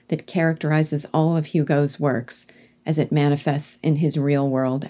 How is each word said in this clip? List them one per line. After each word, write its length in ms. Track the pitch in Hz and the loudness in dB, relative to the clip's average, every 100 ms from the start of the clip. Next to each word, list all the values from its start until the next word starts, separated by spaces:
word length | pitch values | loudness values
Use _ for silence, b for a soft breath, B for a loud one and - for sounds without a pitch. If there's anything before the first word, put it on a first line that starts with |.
| B | B
that 180 | 156 - | -6 -4
characterizes 800 | 185 165 160 151 156 156 147 - | 0 0 0 0 0 2 -2 -2
all 220 | 160 160 165 | 0 2 0
of 120 | 151 | 0
Hugo's 520 | 165 143 143 143 - | -2 2 2 0 0
works 480 | 143 120 120 - - b b b - | -2 -2 -4 -8 -8 b b b -4
as 120 | 156 | -2
it 140 | - | 0
manifests 680 | 151 143 143 156 143 - - | 2 2 0 0 -2 -2 -2
in 140 | 156 147 | 0 0
his 200 | 160 147 | 2 0
real-world 720 | 143 143 139 131 131 131 - | 0 2 2 0 0 -2 -4